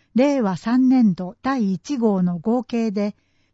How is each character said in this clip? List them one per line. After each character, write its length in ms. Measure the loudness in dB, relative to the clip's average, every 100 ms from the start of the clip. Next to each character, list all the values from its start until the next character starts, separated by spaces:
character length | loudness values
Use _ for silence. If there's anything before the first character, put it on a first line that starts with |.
| _
令 280 | 0 2 2
和 160 | 0 -2
三 320 | -2 2 4
年 260 | 4 4 2
度 200 | -6 -8
第 320 | -4 -2 -2
一 240 | -4 -6 -2
号 240 | 0 0
の 160 | -2 -2
合 260 | -2 -4
計 280 | -4 -4 -4
で 240 | -4 -6 -8 _ _ _